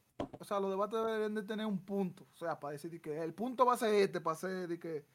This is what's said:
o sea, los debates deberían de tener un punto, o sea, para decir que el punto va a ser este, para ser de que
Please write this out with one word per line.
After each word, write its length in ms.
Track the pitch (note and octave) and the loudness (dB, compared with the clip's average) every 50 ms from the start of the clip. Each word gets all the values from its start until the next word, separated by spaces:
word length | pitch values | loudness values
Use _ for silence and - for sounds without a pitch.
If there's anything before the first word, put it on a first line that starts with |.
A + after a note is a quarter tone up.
| _ _ _ - - - - - | _ _ _ -10 -8 -8 -10 -12
o 60 | - | -6
sea, 140 | - G#3+ G3+ | -2 -2 0
los 100 | G3 F#3+ | 0 0
debates 280 | F#3+ F#3+ G3+ G3+ A3 A3+ | 0 0 0 0 0 0
deberían 360 | A3+ A3+ A3 A3 G#3+ G#3+ G#3+ | 0 0 0 0 0 -2 -2
de 80 | G#3+ G#3 | -4 -4
tener 240 | G3 A3 G#3 A3 | -4 -4 -4 -2
un 120 | A3 G#3 F3+ - | -2 -2 -2 -4
punto, 420 | - G3 G3 G3 F3+ - - - - _ | -2 -2 0 0 0 -2 -8 -16 -20 _
o 20 | |
sea, 220 | - E3+ E3 D#3 D3+ | -8 -6 -4 -4 -4
para 140 | - C#3+ D3+ | -6 -8 -8
decir 280 | C#3+ - E3+ E3 E3 - | -8 -8 -10 -10 -8 -8
que 200 | D#3+ D3 D#3 E3 | -6 -4 -4 -4
el 120 | D#3+ E3 | -4 -4
punto 300 | - G#3 B3+ B3+ A3 C4 | -4 -4 -2 2 4 6
va 80 | B3 B3 | 6 6
a 40 | A3 | 6
ser 160 | B3 G#3+ G#3+ | 4 6 6
este, 260 | G3+ G3 F#3+ D#3+ F3 | 6 6 4 2 0
para 160 | D#3 E3 D#3+ | 0 -2 -2
ser 300 | D#3+ - F#3 F#3 F#3 F#3 | -2 -2 -4 -4 -4 -4
de 120 | E3 E3+ E3+ | -4 -6 -6
que 260 | - E3 D#3+ D3 D3 _ | -6 -6 -6 -8 -8 _